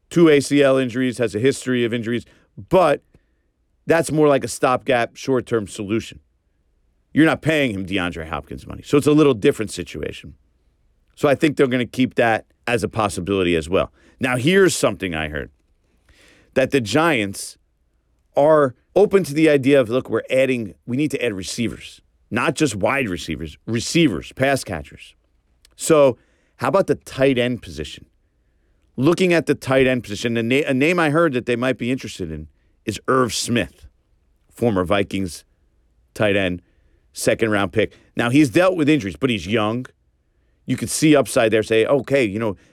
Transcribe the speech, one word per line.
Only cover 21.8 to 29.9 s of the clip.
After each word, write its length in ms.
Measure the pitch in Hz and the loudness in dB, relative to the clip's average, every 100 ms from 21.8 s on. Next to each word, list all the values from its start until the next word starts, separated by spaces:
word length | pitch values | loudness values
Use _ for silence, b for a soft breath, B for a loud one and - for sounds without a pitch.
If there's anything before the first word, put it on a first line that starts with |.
| - - _ _ - | -16 -20 _ _ -8
not 240 | 104 147 | -4 -2
just 200 | 143 151 | 0 -2
wide 340 | 104 107 135 120 | 0 -2 0 -4
receivers, 480 | 87 - 71 78 - - | -6 -8 -10 -10 -14 -8
receivers, 640 | 113 - 170 156 80 - | -6 -2 2 2 0 -8
pass 300 | - 135 135 | -4 -2 -2
catchers." 520 | - 85 73 - - _ _ _ _ _ _ | -4 -10 -12 -20 -20 _ _ _ _ _ _
So 440 | - - 156 139 120 _ _ _ - | -8 2 4 4 2 _ _ _ -8
how 120 | 123 | -2
about 180 | 139 - | 0 0
the 100 | 147 | -2
tight 420 | - - 135 123 | -4 0 2 2
end 240 | 120 120 | 0 -4
position? 440 | - 73 76 - - _ _ _ _ _ _ _ _ - | -10 -12 -12 -14 -20 _ _ _ _ _ _ _ _ -2
Looking 360 | 139 175 185 | 0 2 2
at 140 | 170 147 | 2 0
the 80 | |
tight 320 | 147 - 135 | -2 0 2
end 160 | 131 | 2